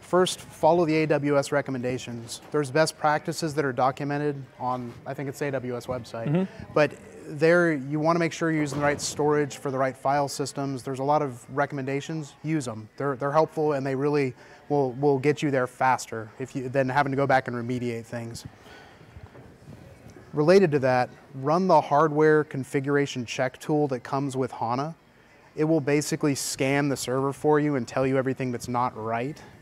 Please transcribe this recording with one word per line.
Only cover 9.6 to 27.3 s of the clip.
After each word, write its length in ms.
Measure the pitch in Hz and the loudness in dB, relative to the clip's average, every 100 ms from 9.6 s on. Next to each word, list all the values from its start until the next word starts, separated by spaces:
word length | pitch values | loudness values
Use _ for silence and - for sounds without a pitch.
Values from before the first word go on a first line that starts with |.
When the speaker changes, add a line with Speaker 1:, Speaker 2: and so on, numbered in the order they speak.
| 143 | -6
Speaker 1:
the 60 | 131 | -2
right 180 | 135 131 | -2 -2
file 320 | 135 143 143 | -2 0 0
systems. 560 | - 139 - 139 135 | -4 -6 -4 -6 -6
There's 160 | 117 131 | -8 -6
a 40 | |
lot 180 | 135 151 | 2 2
of 240 | 147 120 - 131 | 0 -6 -10 -2
recommendations. 760 | 143 143 135 139 139 160 143 - | -2 -2 -4 -4 -4 -8 -8 -10
Use 240 | 151 156 123 | -4 -4 -4
'em. 220 | 107 107 - | -10 -14 -6
They're, 180 | 139 131 | -4 -2
they're 160 | 143 | 0
helpful, 420 | 147 156 - 151 | 2 2 2 0
and 140 | 143 135 | 0 -2
they 80 | 135 | -2
really 400 | 143 147 135 120 - - - | 0 0 0 -4 -18 -20 -2
will, 240 | 147 135 | 0 0
will 260 | 123 147 139 | 0 2 2
get 240 | 131 147 | 2 0
you 80 | 151 | 0
there 160 | 131 127 | 0 -2
faster 640 | - 131 123 - 113 107 - | 0 2 2 -2 -10 -10 -12
if 160 | 131 | -10
you, 140 | 139 127 | -8 -4
than 220 | 127 131 | 0 2
having 240 | 127 143 | 2 2
to 20 | 135 | 2
go 100 | 139 | 4
back 220 | 131 131 | 2 2
and 80 | 120 | -6
remediate 500 | 117 127 120 117 113 | -4 -4 -4 -6 -8
things. 400 | 120 117 117 - - - - - - - - - - - - - - - - - - - | -10 -10 -12 -16 -20 -20 -20 -20 -20 -20 -20 -20 -20 -20 -20 -20 -20 -20 -20 -20 -20 -10
Related 360 | 143 151 190 185 | 0 6 8 8
to 80 | 147 | 4
that, 300 | 127 127 123 - - 135 | 4 4 2 -4 -18 -8
run 300 | 135 165 190 | 0 0 6
the 120 | 160 | 4
hardware 640 | 143 147 156 147 156 151 | 6 4 4 6 6 6
configuration 840 | 147 139 127 143 135 143 139 - 117 | 2 -4 -4 -4 0 0 0 -4 -8
check 320 | - 131 - | -4 -4 -4
tool 300 | - 151 147 | -2 0 0
that 140 | 127 | -2
comes 340 | - 139 139 131 | -4 -4 -2 -2
with 160 | 127 | -4
HANA. 440 | - 113 123 147 165 _ _ _ _ - - | -4 -4 -2 -4 -8 _ _ _ _ -20 -2
It 80 | |
will 180 | 156 160 | 2 2
basically 540 | 139 147 143 156 156 143 | 2 0 0 0 0 0
scan 540 | - - 135 143 143 | -4 -2 0 2 0
the 80 | 131 | -2
server 340 | - 131 135 | -2 -2 -2